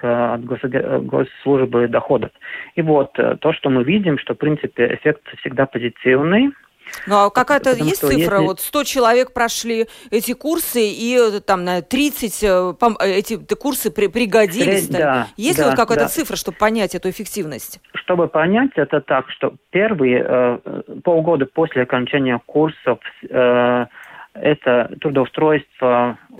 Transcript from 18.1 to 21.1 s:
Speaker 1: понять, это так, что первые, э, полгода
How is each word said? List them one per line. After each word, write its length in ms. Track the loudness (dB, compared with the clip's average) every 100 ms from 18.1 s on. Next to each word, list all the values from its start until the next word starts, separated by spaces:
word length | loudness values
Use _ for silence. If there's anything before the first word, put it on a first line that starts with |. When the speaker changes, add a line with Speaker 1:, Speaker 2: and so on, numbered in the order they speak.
| 0 2
Speaker 1:
понять, 460 | 2 2 2 0
это 260 | 0 0 -2
так, 300 | 0 -2 -2
что 220 | -6 -6 -6 _
первые, 540 | -2 0 2 2 2 2
э, 320 | 2 2 -2 -6 -12 -12 -6
полгода 420 | 0